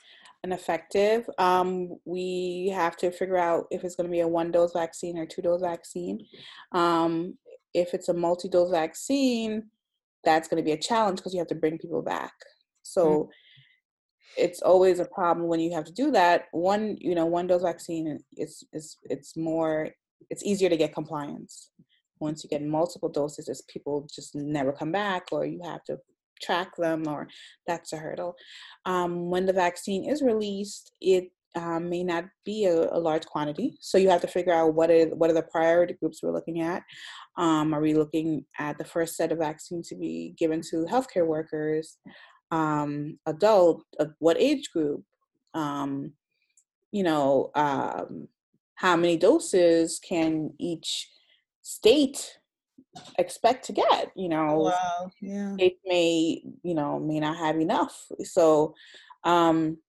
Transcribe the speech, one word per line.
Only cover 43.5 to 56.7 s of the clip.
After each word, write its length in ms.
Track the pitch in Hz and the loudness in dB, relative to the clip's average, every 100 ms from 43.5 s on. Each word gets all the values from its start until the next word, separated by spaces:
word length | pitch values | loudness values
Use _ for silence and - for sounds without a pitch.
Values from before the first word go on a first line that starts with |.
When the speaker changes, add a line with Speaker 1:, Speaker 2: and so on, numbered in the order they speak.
| 208 175 160 - - | 8 6 4 -2 -4
Speaker 1:
uh, 80 | 156 - | -4 0
what 180 | 160 165 | 2 4
age 320 | 262 285 - | 4 2 -2
group, 320 | 170 147 143 - _ _ _ _ | -2 -2 -4 -10 _ _ _ _
um, 600 | 160 147 143 139 139 147 - _ _ _ _ _ _ _ | -6 -4 -2 -4 -4 -8 -14 _ _ _ _ _ _ _
you 120 | 208 | -2
know, 480 | 180 151 135 135 - - | 0 2 4 2 2 0
um, 720 | 147 135 117 80 - 82 - _ _ _ _ - | 0 0 -4 -6 -8 -12 -16 _ _ _ _ -4
how 200 | 185 170 | 0 2
many 220 | 170 165 | 2 4
doses 800 | 180 330 - 190 170 165 165 - | 4 4 2 4 6 6 2 -4
can 540 | - 170 160 156 156 - | -6 -2 0 -2 -4 -6
each 500 | 175 160 - - - _ _ _ _ _ | -8 -6 -6 -8 -10 _ _ _ _ _
state 760 | - - 208 285 269 - - - _ _ _ _ _ - - - | -16 2 6 6 4 -2 -12 -16 _ _ _ _ _ -20 -6 -2
expect 480 | 175 - 226 262 - | -2 0 0 0 -2
to 80 | |
get, 380 | 220 571 - - - | 0 2 2 -2 -6
you 140 | 180 | -2
know? 300 | 156 151 156 | 0 2 2
Speaker 2:
Wow, 520 | 160 180 180 175 185 - | 2 0 -2 -4 -8 -12
yeah. 340 | 196 202 202 196 | -10 -8 -6 2
Speaker 1:
It 200 | 185 180 185 | 2 2 -2
may, 580 | 175 170 165 165 - - - | 2 2 2 0 -2 -8 -10
you 140 | 175 | -4